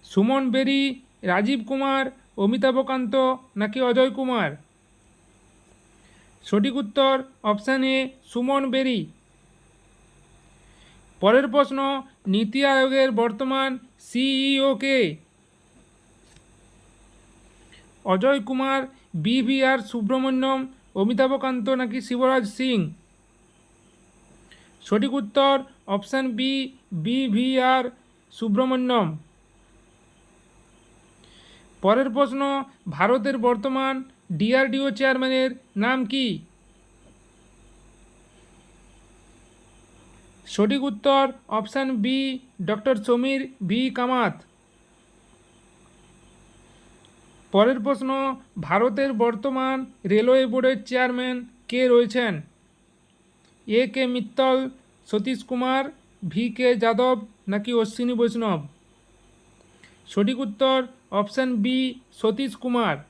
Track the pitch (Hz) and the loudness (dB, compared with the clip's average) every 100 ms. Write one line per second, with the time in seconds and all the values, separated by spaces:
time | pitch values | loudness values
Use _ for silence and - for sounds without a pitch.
0 | - - 214 269 262 254 262 277 277 254 | -2 0 2 2 0 0 2 2 0 -4
1 | _ _ 196 180 208 269 214 269 269 269 | _ _ -2 0 0 -2 -4 -4 0 0
2 | 269 - _ - 202 240 269 262 262 262 | -2 -8 _ -2 0 2 0 0 -2 -2
3 | 247 269 262 254 - - 208 208 254 240 | -2 0 0 -2 -8 -6 -6 -2 0 2
4 | 262 - 262 247 165 147 - _ _ _ | 2 0 -4 -2 -2 -6 -18 _ _ _
5 | _ _ _ _ _ _ _ _ _ _ | _ _ _ _ _ _ _ _ _ _
6 | _ _ _ _ - 202 208 262 208 277 | _ _ _ _ -2 0 0 -2 -4 2
7 | 269 262 262 _ 214 208 214 262 262 262 | 2 2 -2 _ -2 -2 0 0 2 0
8 | 262 - _ 240 247 277 269 262 262 233 | -2 -8 _ -4 0 0 0 0 0 -2
9 | 156 - _ _ _ _ _ _ _ _ | -4 -12 _ _ _ _ _ _ _ _
10 | _ _ _ _ _ _ _ _ - - | _ _ _ _ _ _ _ _ -20 -20
11 | _ _ 190 240 269 262 277 269 269 277 | _ _ 4 4 4 2 0 0 -2 -4
12 | 262 _ - 196 208 269 277 269 262 269 | -8 _ -2 0 0 2 2 4 4 4
13 | 269 220 233 208 262 269 269 262 - _ | 2 2 0 -2 -4 -2 -2 -6 -12 _
14 | - 240 262 269 269 277 269 269 269 269 | -8 -2 0 0 0 2 2 0 0 2
15 | 196 156 _ _ _ _ _ _ _ _ | 0 -2 _ _ _ _ _ _ _ _
16 | _ _ _ - _ _ _ _ _ _ | _ _ _ -20 _ _ _ _ _ _
17 | _ _ _ _ - _ _ - - _ | _ _ _ _ -20 _ _ -20 -20 _
18 | - 190 247 277 208 262 269 269 262 - | -2 2 4 2 0 -4 0 -2 -4 -12
19 | _ 175 156 254 233 269 262 262 208 233 | _ -4 0 0 2 2 2 2 -2 -6
20 | 208 262 262 262 262 269 262 - _ - | -2 0 0 0 0 -2 -4 -12 _ -2
21 | 202 240 262 269 269 254 226 262 254 247 | 0 2 2 2 -2 -2 -2 -2 -2 -6
22 | - 247 254 262 208 - 262 233 156 160 | -6 0 2 2 0 -4 -2 0 -2 -6
23 | _ _ _ _ _ _ _ _ _ _ | _ _ _ _ _ _ _ _ _ _
24 | _ _ _ - - - _ _ - 208 | _ _ _ -20 -20 -20 _ _ -2 0
25 | 269 269 208 277 277 277 269 _ - 196 | 0 -2 -2 2 4 2 -2 _ -6 -6
26 | 202 262 262 220 262 269 262 - _ 180 | -2 -4 -4 -2 -2 -2 -6 -10 _ -8
27 | 160 254 269 208 254 262 254 262 247 - | -2 -2 0 0 0 2 2 2 0 -8
28 | _ _ _ - 226 202 262 262 247 247 | _ _ _ -8 -2 0 2 0 2 2
29 | 170 156 - _ _ _ _ _ _ _ | 0 -4 -14 _ _ _ _ _ _ _
30 | _ _ _ _ _ _ _ _ _ _ | _ _ _ _ _ _ _ _ _ _
31 | _ _ - - - - - _ 190 226 | _ _ -20 -20 -20 -20 -20 _ 2 4
32 | 269 233 277 262 277 277 262 _ - 143 | 2 2 0 0 -2 -2 -6 _ -12 0
33 | 190 254 220 269 240 240 269 262 269 262 | 2 2 0 0 0 0 -2 -2 -2 -4
34 | 262 _ _ 160 214 254 269 269 277 214 | -8 _ _ -2 2 2 2 0 -2 0
35 | 269 254 262 262 262 262 _ - 220 262 | 0 0 0 0 0 -4 _ -4 0 0
36 | 233 269 254 160 - _ _ _ _ _ | -2 -2 -2 -4 -10 _ _ _ _ _
37 | - _ _ _ _ _ - - - _ | -20 _ _ _ _ _ -20 -20 -20 _
38 | _ _ _ _ _ - _ - - - | _ _ _ _ _ -20 _ -20 -20 -20
39 | _ - _ - _ _ _ _ _ - | _ -20 _ -20 _ _ _ _ _ -20
40 | - - - _ - - 214 277 277 208 | -20 -20 -20 _ -12 0 0 2 -2 -2
41 | 277 269 269 269 _ 214 214 269 269 254 | 2 4 2 -2 _ -4 -4 -4 -2 -2
42 | 214 262 269 262 - _ 180 208 214 247 | 0 0 -2 -6 -12 _ -6 -4 0 -2
43 | 208 240 262 269 262 - 185 220 262 - | 2 0 2 -2 -6 -8 -4 0 -2 -2
44 | 247 254 220 156 - _ _ _ _ _ | -2 0 0 -4 -16 _ _ _ _ _
45 | _ _ _ _ _ _ _ _ _ _ | _ _ _ _ _ _ _ _ _ _
46 | _ - - _ - _ _ - _ - | _ -20 -20 _ -20 _ _ -20 _ -20
47 | - _ _ _ _ 196 220 262 220 269 | -20 _ _ _ _ 4 4 4 0 -2
48 | 262 269 269 262 - - 143 180 240 220 | -2 -2 -2 -6 -12 -14 -2 2 2 0
49 | 277 233 233 226 277 262 262 262 262 - | -2 0 0 0 -4 -2 -2 -4 -8 -10
50 | 190 208 233 262 262 254 254 262 - 247 | 0 2 4 4 4 2 0 0 -2 0
51 | 254 247 254 247 247 _ _ 247 254 240 | 0 -2 -4 -6 -8 _ _ 0 4 6
52 | 240 247 240 165 - _ _ _ _ _ | 4 0 -2 -4 -10 _ _ _ _ _
53 | _ _ _ _ _ _ - 214 254 269 | _ _ _ _ _ _ 0 2 2 0
54 | 254 247 - - 262 262 262 - _ _ | -2 -2 -6 0 2 2 -2 -10 _ _
55 | - 214 208 254 - 254 254 262 269 - | -6 -4 -2 -6 -6 -4 0 0 -2 -10
56 | _ _ 185 160 240 240 254 247 226 220 | _ _ -6 -4 -4 0 2 2 2 2
57 | 254 254 208 _ - 202 208 240 220 220 | 2 0 -4 _ -6 -4 -2 0 0 -2
58 | 240 247 233 233 226 170 139 _ _ _ | -4 0 0 0 -2 -2 -6 _ _ _
59 | _ _ _ _ _ _ _ _ - _ | _ _ _ _ _ _ _ _ -20 _
60 | - - 208 247 262 208 262 262 254 - | -8 0 0 0 -6 0 2 2 -2 -10
61 | _ 190 202 - 262 247 208 254 254 247 | _ -4 -2 -2 -2 0 0 0 -2 -6
62 | _ - 220 214 269 202 254 240 220 143 | _ -4 -2 -2 -4 -6 -4 0 0 -2
63 | 147 | -8